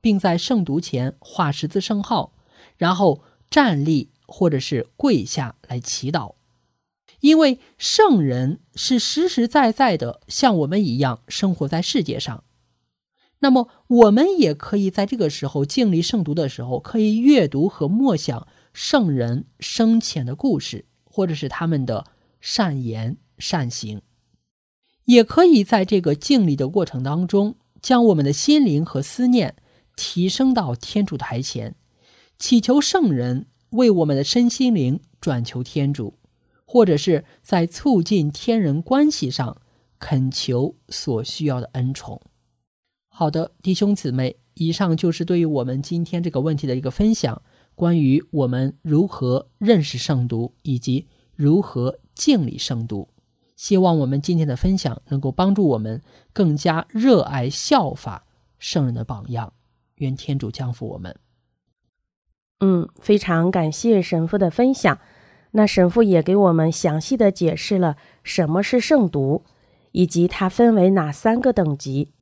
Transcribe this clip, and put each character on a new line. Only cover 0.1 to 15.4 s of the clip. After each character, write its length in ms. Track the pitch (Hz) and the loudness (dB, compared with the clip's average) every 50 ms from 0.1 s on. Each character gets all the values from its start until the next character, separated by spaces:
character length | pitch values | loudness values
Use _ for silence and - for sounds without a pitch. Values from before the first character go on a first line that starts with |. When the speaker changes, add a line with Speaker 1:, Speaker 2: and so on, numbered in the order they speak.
| 208 190 | 0 2
Speaker 1:
在 180 | - 185 170 | 2 0 0
圣 260 | 175 - - 254 220 175 | 0 -2 -2 -2 -2 -2
读 160 | 143 135 165 | -2 -4 -6
前 360 | 175 - - 123 123 135 - _ | -4 -4 -6 -4 -4 -6 -8 _
画 320 | _ - - - 175 147 | _ -12 -6 -4 -4 -4
十 160 | 143 - - | -2 -4 -8
字 140 | 151 - 202 | -4 -4 -6
圣 200 | 190 - 220 202 | -4 -2 -4 -4
号， 320 | 196 - 233 180 - - _ _ _ _ _ _ - _ _ | -2 -2 -4 -4 -4 -6 _ _ _ _ _ _ -20 _ _
然 180 | _ 175 170 180 | _ -2 -2 0
后 260 | 175 202 175 143 - _ _ _ _ _ _ | 2 2 0 0 0 _ _ _ _ _ _
站 340 | - 311 277 233 165 143 143 | 2 2 2 4 2 0 0
立 260 | 160 160 139 - _ _ _ _ | 0 0 0 -2 _ _ _ _
或 220 | - - - 190 170 | -20 -4 0 0 0
者 100 | 147 131 | 0 -2
是 280 | - - 147 120 - _ _ | -4 -4 -6 -6 -6 _ _
跪 300 | - - 277 220 135 98 | -2 0 0 2 0 -2
下 300 | - - - 131 117 - _ _ | -4 -8 -8 -8 -10 -12 _ _
来 120 | _ 127 123 | _ -10 -10
祈 320 | 120 - - - - 131 | -8 -8 -10 -6 -6 -4
祷。 240 | 170 165 113 - - _ _ _ _ _ _ _ _ _ _ _ _ _ _ _ _ _ | -6 -6 -6 -8 -16 _ _ _ _ _ _ _ _ _ _ _ _ _ _ _ _ _
因 160 | - 294 320 | 4 4 6
为 220 | 311 311 277 254 254 _ _ _ | 6 6 4 2 -2 _ _ _
圣 440 | _ - - - - 440 392 277 196 | _ -6 -2 4 4 4 6 4 4
人 380 | 151 135 123 127 127 135 180 - _ _ _ | 2 0 0 -2 -2 -4 -4 -6 _ _ _
是 220 | - - - 262 | -10 -4 0 0
实 300 | 240 - - - 294 349 | 0 0 -2 -2 -2 -2
实 180 | 359 - - 233 | 0 0 0 -2
在 240 | 233 - 302 269 226 | 2 2 2 2 2
在 260 | 220 - 269 233 180 | 2 2 0 0 0
的 240 | 156 123 120 - _ _ | -2 -4 -8 -8 _ _
像 300 | - - - 269 254 208 165 | -12 -4 2 2 2 2 2
我 80 | 147 | 0
们 140 | 143 175 208 | 0 0 0
一 180 | 208 143 117 127 | 0 0 0 0
样 220 | 151 - 117 - _ | 0 -2 -2 -6 _
生 260 | _ - - - 196 175 | _ -6 -2 -2 -2 0
活 140 | - 156 | -2 -4
在 140 | 139 - 165 | -4 -2 -4
世 200 | 175 - - 269 | -4 -2 -2 -2
界 160 | 170 139 - | -2 -2 -6
上， 260 | - - - 113 107 _ _ _ _ _ _ _ _ _ _ _ _ _ _ _ _ _ _ _ _ | -8 -8 -10 -12 -12 _ _ _ _ _ _ _ _ _ _ _ _ _ _ _ _ _ _ _ _
那 120 | - 277 | 2 4
么 160 | 254 262 240 _ _ _ _ | 4 4 2 _ _ _ _
我 240 | _ 247 240 226 208 | _ 6 8 8 8
们 140 | 202 240 302 381 392 | 8 4 4 2 2
也 160 | 349 254 160 147 | 2 2 2 0
可 240 | 147 - - - | -4 -6 -4 -2
以 120 | 208 196 190 | -2 -2 -2
在 160 | - - 196 | -2 -2 -4
这 120 | 208 269 | -4 -2
个 120 | 233 185 156 | -2 -2 -2
时 160 | 147 - | -2 -6